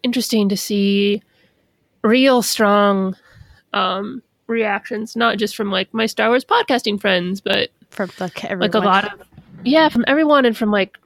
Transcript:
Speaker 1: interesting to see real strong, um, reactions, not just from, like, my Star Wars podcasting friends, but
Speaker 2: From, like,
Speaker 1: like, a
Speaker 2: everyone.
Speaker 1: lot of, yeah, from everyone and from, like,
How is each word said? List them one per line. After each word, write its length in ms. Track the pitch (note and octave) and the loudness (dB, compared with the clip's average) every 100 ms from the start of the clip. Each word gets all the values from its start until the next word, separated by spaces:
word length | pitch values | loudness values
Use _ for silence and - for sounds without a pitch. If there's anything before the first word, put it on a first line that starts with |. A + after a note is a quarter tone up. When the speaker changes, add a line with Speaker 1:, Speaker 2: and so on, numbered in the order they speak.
Speaker 1:
interesting 460 | B3+ B3 - A3 G3+ | -4 -2 0 0 0
to 80 | G3+ | -2
see 640 | - G3+ G3 G3+ G3+ G#3 - _ _ _ _ _ _ _ | -2 -2 0 2 0 -2 -8 _ _ _ _ _ _ _
real 400 | G#3+ B3 C4+ B3 | 2 4 4 4
strong, 760 | - - G#3 G#3 G3+ G3 F#3+ F#3+ _ - - _ _ | 0 0 2 4 2 2 -2 -6 _ -20 -20 _ _
um, 500 | G3+ F#3+ F#3+ G#3 C4 - _ - | -4 -2 -4 -8 -12 -18 _ -6
reactions, 680 | A3+ G#3+ G3+ - A3 A3+ A3+ | -4 -2 -4 -6 -8 -6 -2
not 220 | A#3 G3+ | -2 0
just 180 | G#3 - | -4 -4
from, 140 | G3+ | -4
like, 220 | F#3+ G3 | -4 -4
my 120 | A3+ A3+ | -4 -4
Star 220 | - G#3+ | 0 0
Wars 160 | B3 | 0
podcasting 560 | - A#4 - A#3+ G#3+ G3+ | 2 0 0 -2 -2 -2
friends, 400 | G3+ F#3 F3+ G3 | 0 0 -2 -6
but 300 | - - - _ _ | -4 -4 -4 _ _
Speaker 2:
From, 200 | - F#3 - | -10 -8 -8
like, 220 | F3+ - | -10 -10
Speaker 1:
like, 20 | |
a 60 | - | -10
Speaker 2:
everyone. 320 | F#3+ G#3 A3 | -4 -2 0
Speaker 1:
lot 280 | G3+ F#3+ G3+ | 2 2 0
of, 140 | - - - - - | -8 -20 -20 -20 -8
yeah, 240 | B3 D#4 D#4 | 0 4 4
from 160 | A#3 A#3+ | 2 2
everyone 380 | C#4+ D#4 C#4+ | 2 4 4
and 120 | B3 A3 | 4 0
from, 140 | G#3+ | 0
like, 280 | G#3 F#3+ - | 0 -2 -6